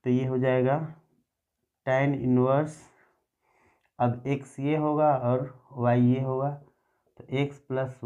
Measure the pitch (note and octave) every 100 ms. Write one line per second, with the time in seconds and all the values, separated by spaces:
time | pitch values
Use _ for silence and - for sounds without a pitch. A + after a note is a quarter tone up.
0 | B2+ B2+ C3 B2+ C3 B2+ B2+ D3 D#3+ -
1 | _ _ _ _ _ _ _ _ - C3
2 | C#3 C#3 B2+ B2+ B2+ C#3 D#3 - - _
3 | _ _ _ _ _ _ _ _ _ -
4 | A#2+ B2 C3 C3+ - - C#3 D#3 D3+ D3+
5 | D3+ C3 A#2+ B2+ C3+ - _ C3+ A#2+ A#2+
6 | B2 B2+ C3 C3 C#3 C#3+ - _ _ _
7 | _ _ - B2+ C#3 - _ C3 B2+ -